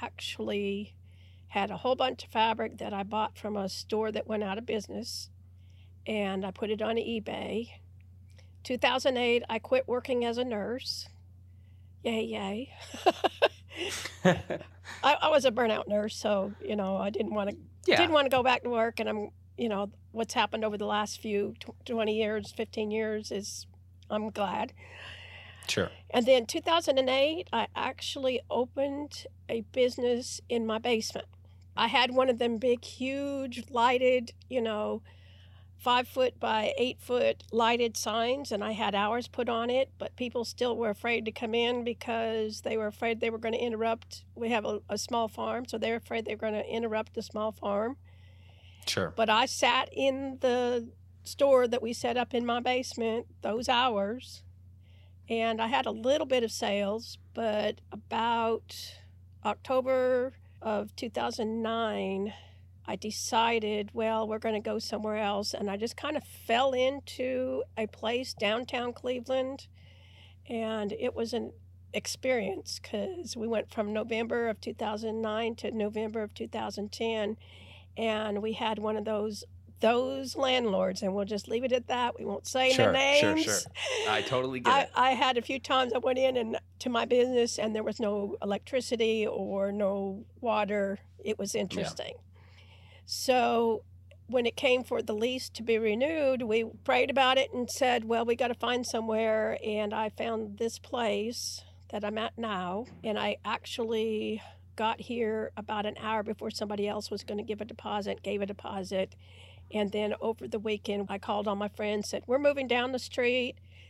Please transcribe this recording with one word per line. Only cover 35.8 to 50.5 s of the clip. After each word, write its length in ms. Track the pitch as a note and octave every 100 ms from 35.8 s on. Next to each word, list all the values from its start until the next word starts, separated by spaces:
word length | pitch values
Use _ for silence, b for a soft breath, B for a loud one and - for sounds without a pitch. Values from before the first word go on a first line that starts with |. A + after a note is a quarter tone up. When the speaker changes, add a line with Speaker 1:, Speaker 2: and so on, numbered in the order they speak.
| B3 B3 B3
Speaker 1:
foot 320 | C4 B3+ -
by 320 | A3+ A3 G#3+ -
eight 220 | B3 -
foot 460 | - B3 A3+ A#3 -
lighted 420 | A3+ A#3 A#3+ A#3+ -
signs, 560 | A3 A3+ A#3 C#4 C#4
and 140 | G#3 G#3
I 80 |
had 200 | A3 G#3+
hours 360 | G3 G#3 A#3+ A#3+
put 180 | - A#3+
on 220 | A#3 A#3+
it, 220 | B3+ C4+ -
but 200 | - -
people 260 | B3 A#3+
still 320 | A3+ - A#3+ A3+
were 140 | A3+
afraid 340 | G3+ A#3 A3+
to 80 | A3
come 240 | - A3+ A#3
in 300 | A#3+ B3 A#3+
because 760 | A#3 - A3+ A3+ A3 G#3+ G#3+
they 140 | A#3 A3
were 120 | G#3+
afraid 340 | - A3+ A3+
they 80 | A3+
were 80 | A3+
gonna 180 | A3+ A3+
interrupt. 720 | A#3+ A3 A3+ A#3 - - - -
We 140 | A#3
have 160 | A3+ G#3+
a, 160 | G#3 -
a 80 | G#3
small 320 | - A#3+ A3
farm, 380 | - A3 A3+ C4
so 100 | A3+
they 140 | A3+
were 60 | A3+
afraid 280 | - A#3 A3
they 100 | G#3+
were 60 |
gonna 180 | A3 G#3+
interrupt 540 | - A3+ A#3 G#3+ A3
the 100 | -
small 300 | - G#3+ A3
farm. 420 | - G3+ G3+ A3+ C#4 B B B B B B B B -
Speaker 2:
Sure. 260 | - E2 -
Speaker 1:
But 140 | A3
I 160 | G#3+ C4
sat 420 | - C4 B3+ -
in 460 | - C4+ C4+ C4+ C4
the 480 | B3+